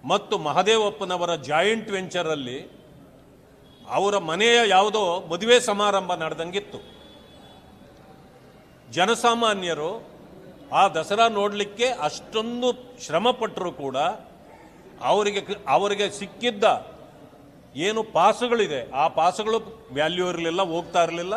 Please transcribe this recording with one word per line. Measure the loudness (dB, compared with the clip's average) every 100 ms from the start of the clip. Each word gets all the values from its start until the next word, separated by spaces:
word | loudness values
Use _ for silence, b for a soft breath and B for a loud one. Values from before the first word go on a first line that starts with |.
ಮತ್ತು | 0 -2 0 -4
ಮಹದೇವಪ್ಪನವರ | 0 0 4 4 2 -2 -4 -2 -2 -4
ಜಾಯಿಂಟ್ | 0 2 2 0 -4
ವೆಂಚರಲ್ಲಿ | -6 -4 -4 -2 -4 -6 -10 -14 -20 -20 -20 -20 -20 -20 -20 -20 -20 -20 -20 -4
ಅವರ | 0 2 0
ಮನೆಯ | -2 0 4 4 6
ಯಾವುದೋ | 6 4 2 0 -2 -4
ಮದುವೆ | -4 4 4
ಸಮಾರಂಭ | 4 0 2 0 -2 -4
ನಡೆದಂಗಿತ್ತು. | -4 -6 -6 -6 -8 -16 -18 -20 -20 -20 -20 -20 -20 -20 -20 -20 -20 -20 -20 -20 -20 -20 -20 -20 -20 -20 -10
ಜನಸಾಮಾನ್ಯರು | 0 2 4 2 2 2 0 -4 -4 -4 -8 -14 -20 -20 -20 -20 -20 -2
ಆ | 4 4
ದಸರಾ | 2 -2 2 2
ನೋಡಲಿಕ್ಕೆ | 4 -2 -2 -6 -2 -2
ಅಷ್ಟೊಂದು | 0 -4 -6 -8 -6 -6 -2 -2 -2 -8 -18
ಶ್ರಮ | -2 2 2
ಪಟ್ಟರೂ | 0 -4 -4 -8
ಕೂಡ | -6 -6 -2 -2 -4 -14 -20 -20 -20 -20 -20 -20 -6
ಅವರಿಗೆ | 0 2 2 -2
ಕ-, | -6 -10 0
ಅವರಿಗೆ | 2 2 0 -2
ಸಿಕ್ಕಿದ್ದ | -4 -14 -4 -4 2 2 2 -4 -20 -20 -20 -20 -20 -20 -20 -18 -4
ಏನು | -2 -2
ಪಾಸುಗಳಿದೆ | -2 4 4 4 0 0 0 -2 -6
ಆ | 0 0
ಪಾಸುಗಳು | 2 0 0 -2 -2 -4 -18 -10
ವ್ಯಾಲ್ಯೂ | -2 -2 0 -2
ಇರಲಿಲ್ಲ, | -2 -2 -2
ಹೋಗ್ತಾ | -2 -2 -2 0
ಇರಲಿಲ್ಲ. | 0 0 -4